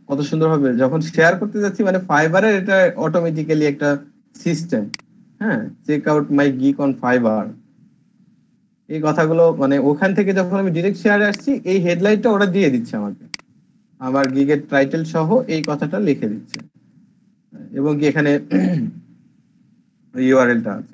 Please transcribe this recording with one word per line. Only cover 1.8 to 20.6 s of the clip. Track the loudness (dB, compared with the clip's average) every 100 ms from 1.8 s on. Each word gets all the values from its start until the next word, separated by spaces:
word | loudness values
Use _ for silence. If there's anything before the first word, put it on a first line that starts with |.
মানে | 0 0
Fiverr-এর | 0 0 2 2 2 0
এটা | 2 2 2 2
automatically | -2 0 -2 -4 -2 0 0
একটা | 0 -2 -2 -6 _ _
system, | -8 -4 -4 -4 -4 -6 -12 -20 _ _ -8
হ্যাঁ, | -4 -4 -6 -10 -4
"Check | -2
out | 0 0 2
my | 2 2 2
geek | 0 0
on | -2
Fiverr।" | -2 0 0 2 -2 -4 -10 _ _ _ _ _ _ _ _ _ _ _ _ -10
এই | -4
কথাগুলো | -2 2 2 4 4 4
মানে | 0 2
ওখান | 2 0 0
থেকে | 0 0
যখন | 0 0 -2
আমি | -2
direct | -2 -2 0
শেয়ারে | 2 2 0
আসছি, | -2 -4 -4
এই | 0 0
হেডলাইনটা | 0 0 2 2 2
ওরা | 2 2
দিয়ে | 2 2
দিচ্ছে | 0 -4 -6
আমাকে, | -8 -10 -16 -20 -20 _ _ _ _ -12
আমার | -4 0 0
গিগের | 2 2 0 0
title | 0 0 -2
সহ | -4 -2 2 0
এই | 0 -4 -4
কথাটা | -4 -4 -2
লিখে | 0 0 -2
দিচ্ছে। | -8 -10 -14 -14 _ _ _ _ _ _ _ _ -20 -12
এবং | -4 -2 0
কি | 0
এখানে | 0 0 0 0
<clears throat> | 0 0 -2 -4 -10 -20 _ _ _ _ _ _ _ _ _ _ -2
ইউআরএল-টা | 2 4 4 2